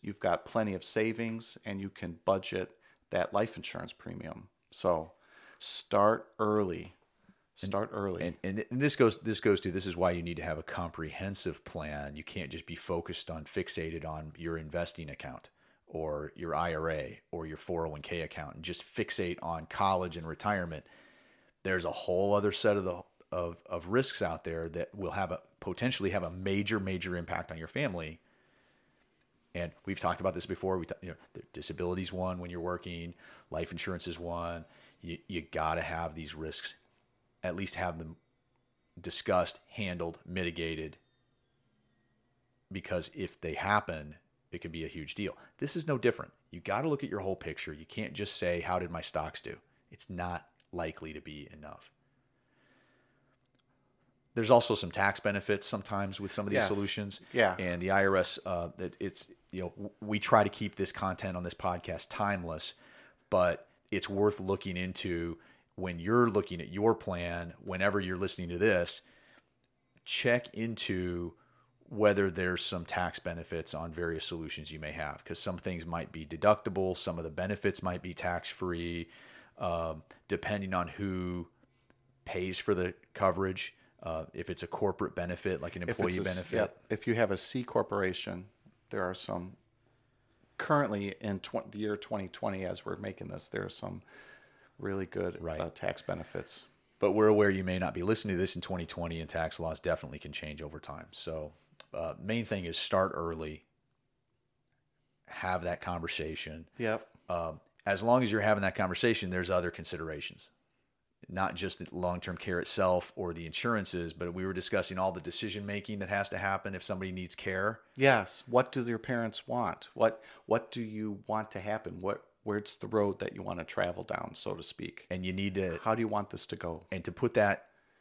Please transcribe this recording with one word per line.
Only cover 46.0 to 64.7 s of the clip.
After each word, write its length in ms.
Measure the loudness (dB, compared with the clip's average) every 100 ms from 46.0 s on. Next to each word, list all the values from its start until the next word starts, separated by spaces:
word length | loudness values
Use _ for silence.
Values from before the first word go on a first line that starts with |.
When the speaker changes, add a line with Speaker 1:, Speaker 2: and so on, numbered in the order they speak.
| 4 4 -2 _ -14
Speaker 2:
You 80 | -10
gotta 300 | -2 0 2
look 140 | 0
at 60 | 0
your 100 | -2
whole 140 | -2 -2
picture. 360 | -4 -6 -8
You 140 | -10 -10
can't 280 | -8 -6
just 240 | -4 -2 0
say, 240 | 2 0
"How 180 | 0 0
did 120 | 0
my 100 | -4
stocks 400 | -4 -4 -4 -6
do?" 160 | -10 -12 _ _ _
It's 180 | -10 -8
not 380 | -4 -4 -4 -10 _ _
likely 420 | -6 -4 -6 -10
to 80 | -12
be 260 | -12 -12 -14
enough. 380 | -14 -16 -16 -20 _ _ _ _ _ _ _ _ _ _ _ _ _ _ _ _ _ _ _ _ _ _ _ _
There's 180 | 0 8
also 240 | 10 10 4
some 160 | 0
tax 280 | 2 2 2
benefits 460 | 0 0 2 2 2
sometimes 540 | -2 -2 -2 -2 -2
with 120 | -4
some 140 | -2 0
of 60 |
these 60 | 2
Speaker 1:
Yes. 100 | 4
Speaker 2:
solutions. 540 | 2 0 -2 -4 -6 -2
Speaker 1:
Yeah. 240 | 4 4 4
Speaker 2:
And 240 | 0 0
the 100 | 4
I 140 | 6 6
R 120 | 6
S, 220 | 4 0 -2
uh, 240 | -2 -2 -4
that 200 | -8 -4
it's, 300 | -6 -6 -14 -16 -12
you 100 | -6
know, 80 | -6
w-, 220 | -8 -12 -8
we 180 | -2 0
try 240 | 8 8
to 60 | 8
keep 260 | 2 -4 0
this 160 | -2
content 460 | 0 -2 -2 -4 -2
on 60 |
this 100 | -4
podcast 540 | -2 -2 -2 -4 -6 -4
timeless, 640 | 0 0 0 -2 -4 -4 -6 -18 -20 -20 _ 2
but 400 | 6 6 4 -4 _ -4
it's 180 | -4 0
worth 300 | 4 4 4
looking 360 | 0 0 0